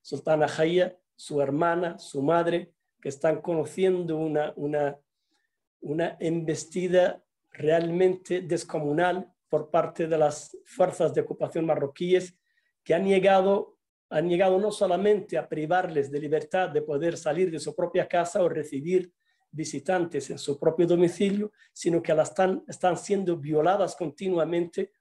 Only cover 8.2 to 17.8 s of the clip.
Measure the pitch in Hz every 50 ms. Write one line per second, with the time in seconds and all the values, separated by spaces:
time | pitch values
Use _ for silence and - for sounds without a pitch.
8.2 | - - 180 175 185 151 170 165 170 - - 156 147 147 147 165 175 180 180 190
9.2 | 196 - _ _ _ _ - 151 151 - - 165 160 160 - - 170 160 165 156
10.2 | 151 147 147 - - - - - - _ - - 185 180 - - 170 151 131 156
11.2 | 147 - - - 156 135 - 170 160 165 151 147 143 139 - - 175 175 180 180
12.2 | 180 - - _ _ _ _ _ _ _ _ _ _ - 156 175 196 196 196 190
13.2 | 185 196 196 190 185 196 196 202 - - - _ _ _ _ _ _ _ - 156
14.2 | 160 180 175 175 190 190 185 190 196 180 175 - 202 185 175 180 196 208 208 196
15.2 | - - 170 156 147 - 165 156 151 156 175 185 180 170 160 147 139 131 143 147
16.2 | 156 143 156 156 151 - - 185 185 160 143 151 147 - 147 143 165 170 165 165
17.2 | - 156 147 170 185 180 160 147 - 151 - -